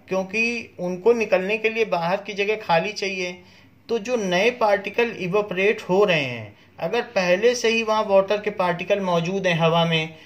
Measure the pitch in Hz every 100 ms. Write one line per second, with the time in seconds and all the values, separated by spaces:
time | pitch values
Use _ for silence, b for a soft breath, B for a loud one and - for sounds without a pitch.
0 | - 190 190 220 233 233 - - 180 180
1 | 226 240 214 185 185 214 220 220 208 180
2 | 170 196 - 196 202 214 - 170 196 208
3 | 196 190 180 180 B B B _ - 226
4 | 214 247 190 180 226 247 220 196 196 202
5 | 233 196 185 208 208 180 202 226 - 185
6 | 202 160 135 120 107 - b - 170 233
7 | 226 196 180 180 233 247 226 226 220 220
8 | 208 196 190 208 202 196 180 170 180 202
9 | 190 170 165 196 180 165 165 170 165 160
10 | 156 B